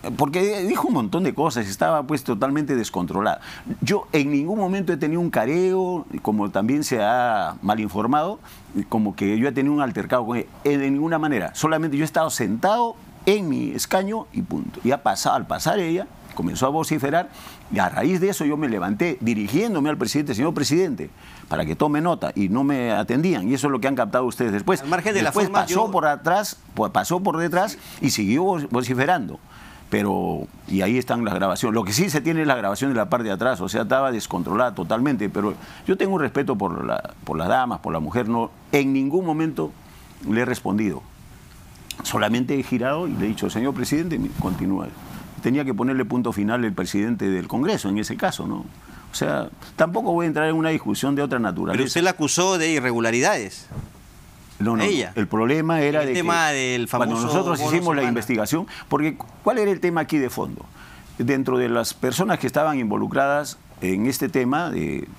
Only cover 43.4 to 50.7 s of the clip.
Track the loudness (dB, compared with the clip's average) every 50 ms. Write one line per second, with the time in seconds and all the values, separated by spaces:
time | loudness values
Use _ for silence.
43.4 | -4 -4 -2 -2 -2 -2 -2 -2 -2 0 0 0 0 -2 -2 -4 -4 -6 -4 -4
44.4 | -4 -2 -2 -2 -2 -2 -2 -2 -4 -8 -12 -14 -18 -16 -16 -16 -16 -16 -16 -4
45.4 | -2 0 0 2 0 -2 -2 0 0 0 0 0 -2 0 -2 -2 -2 0 0 0
46.4 | 0 0 2 0 0 -2 -2 -2 -4 -2 0 0 0 0 -2 -2 0 0 0 -2
47.4 | -2 -4 -2 -2 0 0 0 0 0 -2 -2 -2 -2 -4 -4 -2 -2 -4 -4 -4
48.4 | -6 -6 -6 -6 -8 -12 -16 -20 -20 -20 -20 -20 -18 -12 -6 -4 -2 -2 -2 -2
49.4 | -4 -6 -12 -18 -20 -18 0 0 0 2 2 -2 0 0 0 2 0 0 0 2
50.4 | 0 2 2 2 2 0